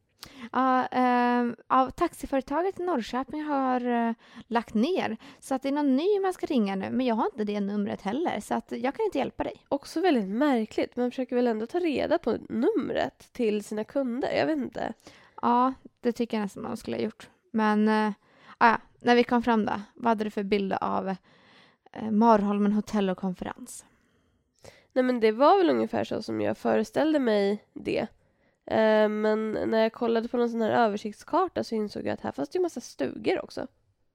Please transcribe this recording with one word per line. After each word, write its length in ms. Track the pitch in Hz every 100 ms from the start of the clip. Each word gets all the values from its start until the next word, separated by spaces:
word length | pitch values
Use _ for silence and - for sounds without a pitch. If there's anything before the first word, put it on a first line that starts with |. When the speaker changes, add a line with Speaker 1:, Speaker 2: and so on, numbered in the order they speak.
| _ _ - 269 233
Speaker 1:
Ja, 340 | 240 262 254 247
ehm, 720 | 254 254 247 240 240 240 - -
ja, 220 | 262 262
taxiföretaget 880 | - 339 - - 269 - 285 381 381
i 40 |
Norrköping 600 | 359 294 202 247 269 302
har, 380 | 302 277 262 254 247 240 233
eh, 60 | 226 - - -
lagt 260 | 226 -
ner. 440 | 214 269 370 214 226 - -
Så 160 | - 262
att 60 |
det 60 | 277
är 40 |
någon 220 | 285 285 262
ny 240 | 359 415
man 140 | 381
ska 120 | 370 349
ringa 300 | 277 202 190
nu. 140 | 214
Men 140 | 240 254
jag 100 | 220
har 100 | 349
inte 180 | 262
det 160 | 208 208
numret 420 | 196 208 202 220
heller. 380 | 190 247 339 -
Så 140 | -
att 180 | 233 -
jag 240 | 240 233 -
kan 100 | 440
inte 120 | 277
hjälpa 260 | 240 -
dig. 220 | - - _
Speaker 2:
Också 320 | 277 - 330
väldigt 260 | 359 254 190
märkligt. 680 | 220 294 247 220 - - -
Man 160 | 247
försöker 240 | 262 254 240
väl 120 | 247
ändå 180 | 220 226
ta 120 | 349
reda 380 | 349 247 - 320
på 200 | 247 - -
numret 800 | 214 302 427 202 - - - -
till 300 | - 226 208
sina 200 | 208 214
kunder. 480 | 214 277 262 240 359
Jag 120 | - 277
vet 120 | 311
inte. 360 | 240 - - - - - - -
Speaker 1:
Ja, 320 | 240 240 254 262 - _
det 100 | 240
tycker 260 | 226 233 220
jag 40 |
nästan 220 | 202 -
man 140 | - 233
skulle 200 | - 233
ha 60 |
gjort. 260 | 220 - - _ _
Men, 360 | 226 214 214 214
eh, 260 | 214 214 202 _ _ - -
ja, 80 | 233
ja. 100 | 220 - _
När 160 | 240 240
vi 80 |
kom 200 | 240 240
fram 220 | 233 220 202
då, 160 | 202 202 -
vad 120 | 233
hade 140 | 214
du 60 | 214
för 140 | 214
bild 300 | 196 202 190
av, 340 | - 196 190 190 185 _ _ _ - - _ _
eh, 180 | - 220
Marholmen 640 | 208 233 214 202 202 202
hotell 360 | 208 - 214 196
och 80 | 180
konferens? 680 | 190 180 - - 247 - - _ _ _ _ _ _ _ - - _
Speaker 2:
Nej, 100 | 262
men 160 | 254 247
det 120 | 220
var 260 | 220 294 392
väl 120 | 339
ungefär 340 | 240 220 -
så 180 | 208 233
som 180 | 214 113
jag 160 | - 220
föreställde 640 | 240 220 220 262 302 302
mig 440 | 247 208 196 208 -
det. 340 | - - - 214 _ _ _ _ _ -
Eh, 440 | 220 220 214 214
men 420 | 214 214 220 220
när 260 | 214 214 220
jag 100 | 220
kollade 340 | - 233 226 226
på 100 | 240
någon 120 | 240
sån 120 | 233
här 100 | 220
översiktskarta 920 | 240 226 202 214 208 - 311 370 214
så 120 | 220 220
insåg 300 | 208 220 214
jag 80 |
att 80 | 214
här 100 | 190
fanns 180 | - 285
det 80 | 370
ju 40 |
massa 200 | 349 247
stugor 600 | - - 285 - 226 370
också. 240 | - - - _ _ _ _